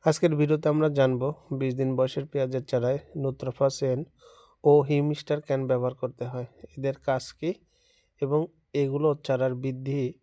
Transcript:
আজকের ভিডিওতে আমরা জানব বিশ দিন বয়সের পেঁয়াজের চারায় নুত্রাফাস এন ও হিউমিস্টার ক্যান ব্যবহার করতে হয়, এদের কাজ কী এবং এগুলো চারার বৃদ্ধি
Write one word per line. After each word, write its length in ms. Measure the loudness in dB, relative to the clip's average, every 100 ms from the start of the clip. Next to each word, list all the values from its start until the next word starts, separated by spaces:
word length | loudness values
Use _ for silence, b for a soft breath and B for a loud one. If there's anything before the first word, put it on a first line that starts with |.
| 2
আজকের 260 | 2 2 2
ভিডিওতে 280 | 2 2 2
আমরা 160 | 2 2 4
জানব 220 | 2 2 -2 -6 _ -4
বিশ 120 | -4 -2
দিন 100 | -2 0
বয়সের 300 | 0 -2 -6
পেঁয়াজের 320 | -4 -2 -2 -2
চারায় 300 | 0 0 -2 -6 -6
নুত্রাফাস 560 | -6 -4 -8 0 0 0
এন 160 | -2 -2 -6 b b b b b
ও 80 | 6 6 6
হিউমিস্টার 520 | 2 2 -2 -4 -6
ক্যান 200 | -2 -4 0
ব্যবহার 260 | 0 0 -4
করতে 220 | -8 -6 -8
হয়, 160 | -8 -12 _ -18 -6
এদের 200 | -6 -4 -2
কাজ 160 | -2 -4 -6
কী 120 | -6 -6 b b b b b _
এবং 180 | 0 0 -2 _ _ -2
এগুলো 280 | -2 2 0 0
চারার 300 | -2 0 0 -2
বৃদ্ধি 420 | -6 -6 -4 -2 -4 -6